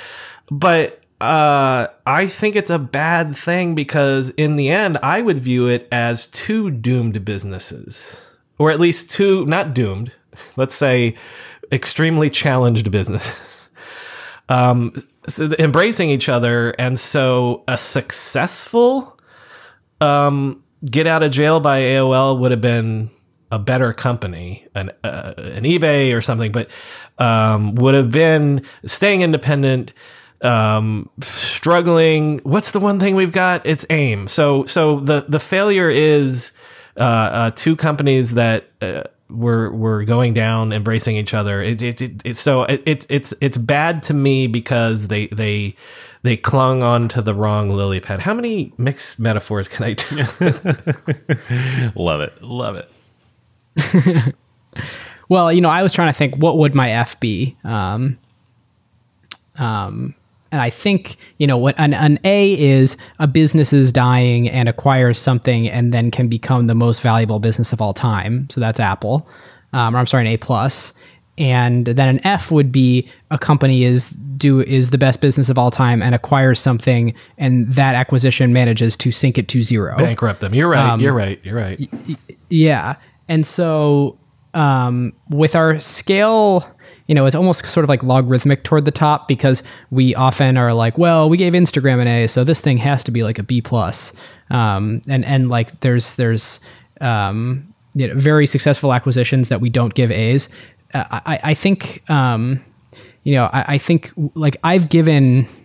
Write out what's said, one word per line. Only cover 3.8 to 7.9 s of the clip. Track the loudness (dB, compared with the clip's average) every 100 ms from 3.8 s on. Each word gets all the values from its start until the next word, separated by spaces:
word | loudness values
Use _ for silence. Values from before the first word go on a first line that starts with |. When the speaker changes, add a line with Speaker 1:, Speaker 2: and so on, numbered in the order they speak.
| -4 -2 0 0 -2
Speaker 1:
in | -2 -2 0
the | 0
end, | 0 0 -2
I | -2 -2
would | -2 -2
view | 0 0 0
it | -2 -4
as | -4 -4 -6 -10
two | -10 -4 -4 -4
doomed | -4 -2 -2 -2 -4
businesses, | -6 -8 -10 -12 -14 -16 -18